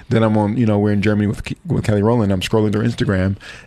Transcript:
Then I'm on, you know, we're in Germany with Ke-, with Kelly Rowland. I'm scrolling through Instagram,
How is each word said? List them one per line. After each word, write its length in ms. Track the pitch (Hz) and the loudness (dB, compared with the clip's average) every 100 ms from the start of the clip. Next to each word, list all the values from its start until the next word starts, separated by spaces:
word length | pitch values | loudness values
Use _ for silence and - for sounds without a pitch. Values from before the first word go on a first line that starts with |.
| - | -2
Then 140 | 120 | 0
I'm 140 | 110 107 | 2 2
on, 200 | 104 117 | 0 0
you 100 | 113 | 2
know, 120 | 104 | 2
we're 140 | 104 | 2
in 100 | 104 | 0
Germany 240 | 104 104 101 | 0 0 0
with 180 | - | -2
Ke-, 140 | - - 175 | -8 -12 -4
with 180 | 127 | -2
Kelly 180 | 104 104 | 0 2
Rowland. 300 | 107 120 101 | 2 2 0
I'm 80 | 95 | -2
scrolling 320 | - 110 107 | 0 0 0
through 120 | 104 117 | 0 -2
Instagram, 500 | 120 110 95 95 98 - - | -2 -2 0 0 -2 -8 -20